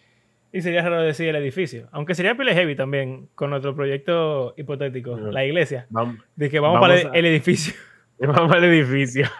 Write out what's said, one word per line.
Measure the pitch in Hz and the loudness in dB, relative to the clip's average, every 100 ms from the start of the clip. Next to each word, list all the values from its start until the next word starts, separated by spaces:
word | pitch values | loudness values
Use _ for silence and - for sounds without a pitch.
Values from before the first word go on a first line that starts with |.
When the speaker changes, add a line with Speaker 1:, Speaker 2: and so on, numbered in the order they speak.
| _ _ _ _ _ | _ _ _ _ _
Speaker 1:
Y | 185 | -6
sería | 175 170 | -2 0
raro | 170 170 | 0 0
decir | 160 147 165 | 0 0 -2
el | 151 | -2
edificio. | 143 127 170 117 117 | -4 -4 -6 -8 -14
Aunque | 151 151 | -10 -6
sería | 175 185 233 | -2 -2 0
pile | 262 | 0
heavy | 175 170 135 | 2 0 -2
también | 135 139 131 131 147 | -4 -4 -4 -10 -18
con | - 143 | -8 -6
nuestro | 139 139 | -4 -6
proyecto | 139 139 139 139 170 156 147 123 - | -6 -4 -4 -2 0 0 -2 -6 -8
hipotético, | 143 139 139 127 123 | -10 -6 -6 -6 -10
Speaker 2:
Ujú. | 120 107 | -8 -6
Speaker 1:
la | 131 | -2
iglesia. | 135 165 147 131 - | -2 0 -2 -4 -6
Speaker 2:
Vam-, | 113 120 113 _ - | -4 -4 -6 _ -6
Speaker 1:
De | 143 | -2
que | 151 | 0
vamos | 147 190 | 4 6
Speaker 2:
vamos | 190 180 | 6 6
Speaker 1:
para | |
el, | 156 | 4
Speaker 2:
a | 151 | 2
Speaker 1:
el | 170 | 4
edificio. | 160 175 - 156 - - _ | 2 2 0 -2 -10 -20 _
Speaker 2:
<laughs> | _ _ | _ _
Vamos | 135 156 170 | 0 2 4
al | 175 | 4
edificio. | 175 165 131 135 135 139 131 - | 6 4 4 0 -2 -2 -4 -6